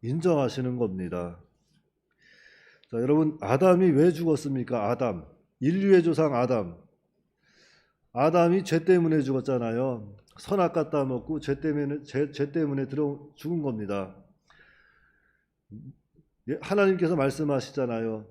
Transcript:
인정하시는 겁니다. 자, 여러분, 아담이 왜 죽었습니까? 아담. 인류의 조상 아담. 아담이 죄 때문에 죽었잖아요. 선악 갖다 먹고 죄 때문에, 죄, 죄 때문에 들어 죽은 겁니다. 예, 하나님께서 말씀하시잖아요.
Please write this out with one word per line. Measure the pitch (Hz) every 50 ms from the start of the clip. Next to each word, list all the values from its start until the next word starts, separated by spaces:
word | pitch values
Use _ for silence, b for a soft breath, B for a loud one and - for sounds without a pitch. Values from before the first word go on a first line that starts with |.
인정하시는 | - 117 139 165 160 180 165 147 135 117 - 135 127 127 123
겁니다. | 123 120 101 92 92 92 85 90 90 87 87 85 - - _ _ _ _ _ _ _ _ _ _ _ _ _ b b b b b b b b b b b b b b b b
자, | - 117
여러분, | 123 135 147 156 160 151 156 -
아담이 | - 98 123 135 185 185 180 175 190 180
왜 | 143 135 160 180
죽었습니까? | 160 156 170 165 156 139 - 143 135 131 117 - 123 113 104 104
아담. | 120 117 127 117 95 85 76 - - _ _ _ _ -
인류의 | 123 147 170 196 196 196 190 180 160
조상 | 170 151 156 160 147 135
아담. | 120 123 120 127 113 95 85 85 - - _ _ _ _ _ _ _ _ _ _ _ b b b b b b b b b b b b _ _ -
아담이 | 120 139 160 160 175 170 170 175 196 185
죄 | - 160 165 160
때문에 | 185 185 175 165 160 156 151
죽었잖아요. | 135 131 135 131 - - 131 123 117 113 113 120 131 135 123 113 104 101 101 - _ _ _ -
선악 | - - 196 196 180 165 170
갖다 | 170 151 151 - 147 139
먹고 | 131 127 120 - - 160 147
죄 | - 143 139 143
때문에, | 147 156 147 147 143 139 143 147 147
죄, | - - 135 151 143
죄 | 147 - 139 143
때문에 | 139 170 156 143 139 135 135 135
들어 | 139 143 151 143 143 143 - - _
죽은 | - - 156 175 160
겁니다. | 147 135 117 107 104 98 101 98 95 95 - - - _ _ _ _ b b b b b b b b b b b b b b b b b b b b b _ _ _ _ 104 110 - 131 - _ _ _ _ _ _ _ _ _ - 117
예, | 147 -
하나님께서 | - - 196 208 196 196 190 175 180 160 180
말씀하시잖아요. | 151 135 135 131 - 156 147 143 131 123 - - 143 131 120 117 113 113 113 110 110 107 -